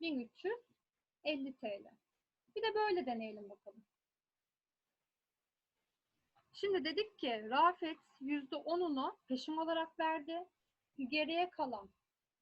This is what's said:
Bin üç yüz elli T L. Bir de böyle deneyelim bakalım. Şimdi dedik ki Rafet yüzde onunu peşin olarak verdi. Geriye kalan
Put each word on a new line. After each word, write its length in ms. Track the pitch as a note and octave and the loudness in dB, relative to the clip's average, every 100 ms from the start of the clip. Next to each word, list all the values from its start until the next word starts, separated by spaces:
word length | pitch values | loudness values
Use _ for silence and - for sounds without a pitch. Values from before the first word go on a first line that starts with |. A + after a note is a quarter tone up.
Bin 180 | E4 C4+ | -2 -2
üç 240 | A3+ - | -4 -6
yüz 180 | F#4+ A#4+ - _ _ _ _ _ | -4 -4 -8 _ _ _ _ _
elli 320 | D4 D4 C4+ - | -4 -2 -4 -6
T 120 | A3 | -8
L. 180 | G3+ - - _ _ _ _ _ G#4 | -8 -10 -20 _ _ _ _ _ -2
Bir 60 | |
de 140 | A4 G#4 | 0 2
böyle 300 | G#4+ F4+ B3 | 4 2 2
deneyelim 440 | A#3 A3 G#3+ G3+ | -2 -4 -8 -14
bakalım. 340 | - G3+ A3 - _ _ _ _ _ _ _ _ _ _ _ _ _ _ _ _ _ _ _ _ _ _ _ _ _ _ | -16 -18 -20 -20 _ _ _ _ _ _ _ _ _ _ _ _ _ _ _ _ _ _ _ _ _ _ _ _ _ _
Şimdi 320 | - G4+ F#4+ D4+ | -2 2 2 2
dedik 320 | E4 G#4+ - | 0 -2 -2
ki 300 | C4+ A3 A3 | -2 -2 0
Rafet 480 | C4 E4+ F4+ D#4+ D#4+ _ _ | 6 6 6 -2 -6 _ _
yüzde 360 | C4+ D4 C4 D4 | -4 -2 -2 -6
onunu 600 | D4 F4 F4 C4+ D#4 A4+ - | 0 0 2 0 -2 -4 -4
peşin 300 | B3+ - D#4 | -4 -2 -2
olarak 420 | E4 E4 D#4+ - | 0 0 -2 0
verdi. 460 | D#4+ D#4+ D4+ E4 F4+ _ _ _ _ - | 0 0 -2 -6 -6 _ _ _ _ -8
Geriye 520 | B3+ D4+ D4+ E4+ F4+ | -2 0 2 2 0
kalan 400 | - C4+ G#3 G3 _ _ _ _ _ | 0 -4 -4 -10 _ _ _ _ _